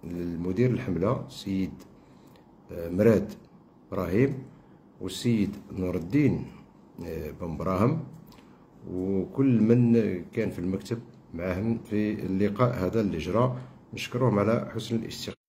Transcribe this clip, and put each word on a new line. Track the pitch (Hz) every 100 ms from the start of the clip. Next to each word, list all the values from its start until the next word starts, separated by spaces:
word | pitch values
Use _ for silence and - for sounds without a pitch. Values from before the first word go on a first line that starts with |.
للمدير | 82 87 87 85 87 95 127
الحملة | 127 - 85 95 127 -
السيد، | - - 95 95 - - - - - - - - - -
آه، | 85 85
مراد | 90 107 104 - - - - - - -
إبراهيم | 95 87 95 135 - - - - - - -
والسيد | 92 - 123 113 98 - - 98
نور | 92 90
الدين، | 87 127 139 87 - - - - - -
آه، | 87 80 78 76
بن | 87 80
براهم، | 85 92 117 160 - - - - - - - - -
وكل | 90 92 98 90 - 135 117
من | 107 120 117 117 104 92 87
كان | - 107
في | -
المكتب | 87 95 - 113 - - -
معهم | 82 90 90 113 117 -
في | 104 107
اللقاء | 107 90 95 101 101 123 123 90
هذا | 107
اللي | 101 85
جرى، | 78 98 127 127 - - -
نشكرهم | - - 123 127 101
على | 104 117 -
حسن | 113 107 117
الاستقبال. | - - - -